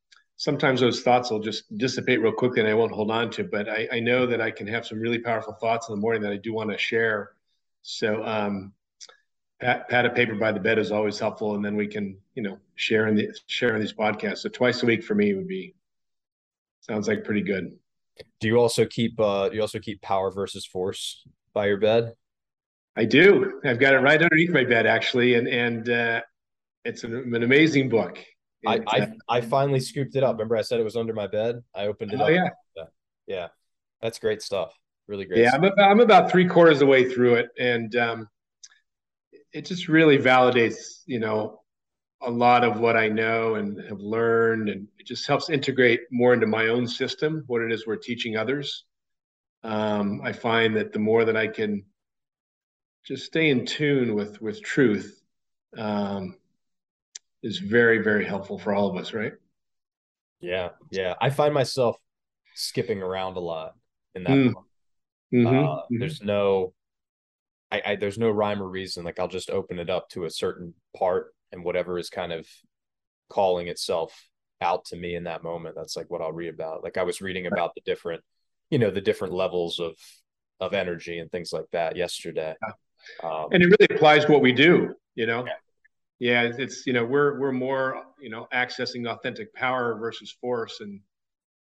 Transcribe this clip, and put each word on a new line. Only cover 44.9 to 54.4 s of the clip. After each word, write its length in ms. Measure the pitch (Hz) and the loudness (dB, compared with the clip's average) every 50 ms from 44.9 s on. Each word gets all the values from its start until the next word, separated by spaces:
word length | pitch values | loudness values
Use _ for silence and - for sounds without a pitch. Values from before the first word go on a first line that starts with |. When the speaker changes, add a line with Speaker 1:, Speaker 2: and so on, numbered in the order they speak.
| _ - | _ -20
Speaker 1:
it 60 | - | -16
just 220 | - 123 120 - - | -12 -10 -8 -2 0
helps 220 | 143 - - - | 0 0 0 -2
integrate 520 | 160 139 - - 123 131 127 120 117 120 - - | -2 -2 -2 0 2 4 4 4 4 2 0 -4
more 220 | 127 120 120 123 123 | -2 2 4 4 4
into 120 | 113 110 | 4 4
my 220 | 107 107 110 110 113 | 2 2 2 2 2
own 200 | 117 123 123 117 | 2 0 0 -2
system, 560 | - - 135 123 - - 156 151 160 156 131 120 | -4 -4 -6 -6 -4 -4 -4 -4 -4 -4 -6 -4
what 140 | 120 117 | -4 -2
it 100 | 117 113 | -2 -2
is 160 | 113 107 - 113 | -4 -4 -4 -6
we're 80 | 107 | -8
teaching 400 | 104 - - 120 113 - 120 107 | -6 -6 -8 -8 -6 -6 -4 -4
others. 480 | 110 110 117 135 147 143 - - - - _ _ _ _ _ _ _ _ _ _ _ _ _ _ _ - | -2 -2 -2 -2 -4 -4 -8 -10 -12 -16 _ _ _ _ _ _ _ _ _ _ _ _ _ _ _ -10
Um, 560 | 113 107 107 107 107 104 104 101 101 101 - - | -6 -4 -2 -2 0 0 -2 -2 -2 -4 -6 -6
I 80 | 120 104 | -8 -8
find 420 | - - 117 113 117 113 110 110 | -4 -2 0 2 2 2 2 2
that 160 | 107 101 - | 0 -2 -4
the 80 | - 110 | -4 -2
more 240 | 107 110 113 113 113 | 0 2 2 4 4
that 140 | 113 110 110 | 2 2 0
I 100 | 110 107 | -2 -2
can 380 | - - 110 104 104 101 - _ _ _ _ _ _ _ _ _ _ _ _ _ _ _ _ _ _ _ _ _ _ _ _ | -4 -4 -4 -4 -4 -6 -8 _ _ _ _ _ _ _ _ _ _ _ _ _ _ _ _ _ _ _ _ _ _ _ _
just 220 | - 139 123 - | -12 -12 -12 -10
stay 240 | - - 160 160 156 | -6 -2 0 2 2
in 160 | 139 123 104 | 2 2 0
tune 480 | - - - 151 147 143 135 123 117 107 | -4 -4 -2 0 0 2 2 0 0 -2
with, 260 | 104 101 101 - - | -2 -4 -6 -8 -10